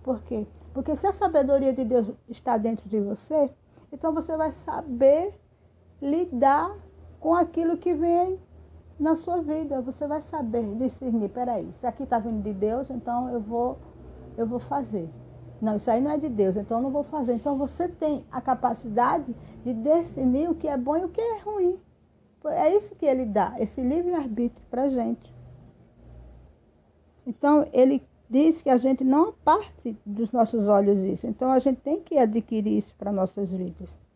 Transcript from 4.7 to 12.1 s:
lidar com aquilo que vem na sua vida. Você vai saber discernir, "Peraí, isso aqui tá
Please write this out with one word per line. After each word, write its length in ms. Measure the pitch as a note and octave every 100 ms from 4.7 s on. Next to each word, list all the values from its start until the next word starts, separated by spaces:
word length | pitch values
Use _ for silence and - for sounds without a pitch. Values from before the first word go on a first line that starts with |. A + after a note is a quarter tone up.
| D4+ D#4+ A#3+ C4+ D4 F#4+ - _ _ _ _ _ _
lidar 720 | C#4 D#4 F4 B3 C4+ C#4+ E4+ G#4 - - - -
com 160 | D#4 E4+
aquilo 420 | E4+ E4 E4 E4+
que 160 | F4
vem 460 | D#4 E4+ E4+ F#4 F#4+ - - - - - -
na 140 | D4+ D#4+
sua 260 | E4+ F4
vida. 400 | D4+ D4+ D4+ C4+
Você 260 | B3 B3+ D4
vai 140 | D4+
saber 420 | - D#4 A#3+ A#3 A3 G#3+
discernir, 540 | C4 - C4 A3+ G3+
"Peraí, 380 | A3+ B3 A3+ E3
isso 160 | - A#3+
aqui 200 | A3+
tá 140 | C#4